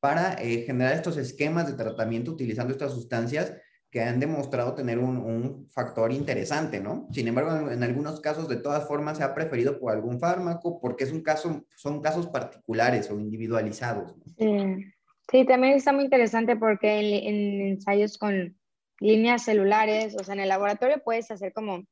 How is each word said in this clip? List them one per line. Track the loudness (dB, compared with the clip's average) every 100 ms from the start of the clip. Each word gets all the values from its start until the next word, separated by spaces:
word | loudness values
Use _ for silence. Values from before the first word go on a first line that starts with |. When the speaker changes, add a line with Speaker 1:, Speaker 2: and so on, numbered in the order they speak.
Speaker 1:
para, | 2 2 0
eh, | -2 -2 -2
generar | -2 0 2
estos | 2 -2 -4
esquemas | -6 -2 0 0 -2
de |
tratamiento | -4 -6 -2 -2 -2 -4
utilizando | -6 -4 -2 -4
estas | -4 -4
sustancias | -6 -4 -4 -2 -2 -4 -8 _ _ _
que | -4
han | 0 0
demostrado | 0 -2 -2 -2 -2
tener | -2 -2 0
un, | 0 -2
un | -2 -2 -4 -8 -10
factor | -6 -4 0 0
interesante, | 0 -2 -4 -2 -2 -2 -4
¿no? | -6 -8 -8
Sin | -4 0
embargo, | 0 0 0
en, | -2
en | -2
algunos | -2 -2 -4 -4
casos, | -4 -4 -4
de | -4
todas | -2 -2 -2
formas, | -4 -4 -2
se |
ha | -4
preferido | -2 -2 0 0 0
por | -2
algún | -2 -2 -2
fármaco | 0 0 -2 -4 -4 -4
porque | -6 -4
es | -4
un | -2
caso, | 0 0 0 -6 -8 _
son | -6 -2
casos | -2 -2 -2
particulares | -4 -6 -12 -6 2 2 2 -2
o | -6
individualizados, | -6 -6 -2 -2 -2 -4 -6 -6 -8 -16
¿no? | -20 -2
Speaker 2:
Sí. | 2 2 0 -4 -8 _ _ _ 4
Sí, | 6 8
también | 6 8
está | 6 4
muy | 2
interesante | 4 4 4 2 2 2
porque | 2 2 2 2
en, | 2 0 0
en | 0 0 0 -2
ensayos | -2 0 2 2 0
con | -2 0 -2 -10 _ _ _ _
líneas | 4 6 6 2
celulares, | 2 2 4 4 4 2 -2 -6
o |
sea, | -8
en | -4
el | 0
laboratorio | 2 0 2 2 2
puedes | 0 -2 -4
hacer | -8 -8
como | -6 -6 -8 -10